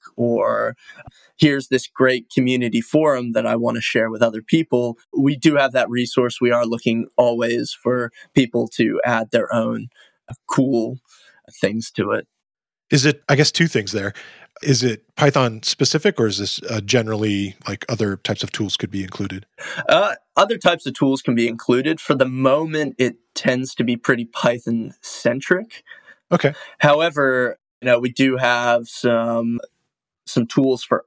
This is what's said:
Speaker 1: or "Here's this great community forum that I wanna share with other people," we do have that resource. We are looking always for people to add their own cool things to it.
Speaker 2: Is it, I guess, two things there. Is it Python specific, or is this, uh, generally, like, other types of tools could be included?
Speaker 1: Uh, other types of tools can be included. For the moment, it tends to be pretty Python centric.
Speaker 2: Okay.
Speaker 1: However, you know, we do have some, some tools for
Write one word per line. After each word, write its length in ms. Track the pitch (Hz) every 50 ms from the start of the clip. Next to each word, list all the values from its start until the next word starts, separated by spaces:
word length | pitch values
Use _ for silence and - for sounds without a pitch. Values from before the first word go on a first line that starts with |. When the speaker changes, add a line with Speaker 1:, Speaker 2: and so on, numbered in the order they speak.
| - - _
Speaker 1:
or 580 | - 117 120 117 107 101 110 113 110 113 113 123 _ _ - - - - - _ _ _ _ _
"Here's 320 | - 156 147 139 139 135 -
this 180 | 131 127 -
great 400 | - - - 131 127 127 127 - -
community 520 | - 139 127 127 127 123 120 120 110 117
forum 500 | 113 - - 151 156 151 139 123 123 120
that 140 | 113 127 117
I 80 | 113 113
wanna 260 | 117 117 120 120 113
share 280 | 113 - - 120 113 113
with 100 | 113 -
other 200 | 120 113 107 113
people," 560 | - - - 160 160 - - 123 120 117 117 _ _ _ -
we 200 | - 135 139 147
do 180 | 131 - 160 147
have 160 | 143 135 131
that 180 | 120 127 117 113
resource. 500 | 120 123 123 117 - 131 123 120 - -
We 100 | 127 120
are 140 | 120 120 120
looking 420 | 113 117 113 - 123 113 117 110 - _
always 540 | - 123 120 120 117 117 117 117 120 - - -
for 380 | - - 120 123 123 120 117 - - - _ -
people 320 | 147 131 117 - 120 117 113 -
to 240 | - 117 113 - - -
add 260 | 123 117 113 113 110
their 200 | - 117 107 - 120
own 340 | 117 113 113 117 113 113 123 _ _ _ _ _ _ _ - - - _
cool 520 | - - - 131 135 127 117 113 120 127 131 _ _ _ _ _ _ _ _ _ _ - -
things 280 | - 98 107 113 113 -
to 200 | - - 95 101
it. 160 | 110 107 - _ _ _ _ _ _ _ _ _ _ _ _ -
Speaker 2:
Is 140 | 147 143 127
it, 180 | 151 - - _ -
I 60 | 143
guess, 160 | 131 156 -
two 160 | - - 165
things 260 | 160 - 120 101 95 104
there. 200 | 104 98 101 - - - - - - - _ - - -
Is 200 | 143 135 113 123
it 200 | 120 107 - _ _ _
Python 440 | - 151 143 135 147 131 117 113 110 -
specific, 540 | - - - 135 - - 156 - 202 - -
or 80 | 117
is 100 | 107 98
this, 240 | 98 101 - - - - 92
uh, 100 | 110 107
generally, 760 | 101 101 123 123 110 110 110 104 107 107 101 98 101 95 92 _ -
like, 160 | - 101 - - -
other 260 | 120 104 113 101 98
types 260 | - - - 104 -
of 100 | - 101 -
tools 240 | - 110 95 -
could 120 | - - 101
be 120 | 101 98 95
included? 420 | 92 - - 101 92 95 95 98 _ _ - - - - - - -
Speaker 1:
Uh, 260 | 151 170 202 208 - - _ _ -
other 200 | - 196 208 233
types 280 | 190 - 180 175 170 -
of 80 | 139 135
tools 280 | - 147 135 135 131
can 140 | - - 123
be 120 | 117 117
included. 520 | 120 120 113 - - 123 127 131 156 160 160
For 160 | - - 151
the 120 | 135 131
moment, 680 | 131 127 131 131 131 135 151 160 160 156 151 151 135 120
it 200 | - 127 117 120 _ _ _ -
tends 420 | - - 131 127 127 131 127 -
to 80 | - 123
be 140 | 120 120
pretty 260 | 117 - - 131 120 117
Python 680 | 117 - - - 123 120 123 - 117 117 113 110 - - _
centric. 800 | - - - - - 120 120 135 - - 180 185 226 - - - _ - - - _ - - _ _ -
Speaker 2:
Okay. 220 | 175 170 - 139 151 - - - - -
Speaker 1:
However, 760 | - 147 147 151 165 170 147 147 139 135 127 127 123 117 - - _ _ _ _
you 60 | -
know, 120 | 127 120 120
we 120 | 123 127 123
do 240 | - 135 135 127
have 500 | 127 131 123 123 120 120 120 120 120 117
some, 720 | - - - - 123 117 117 117 117 117 117 117 117 117 117 - - _ _ _ _ _ _ _ _ _ _ -
some 220 | - - 131 117
tools 360 | - - 143 135 135 127 120 -
for 200 | - - - -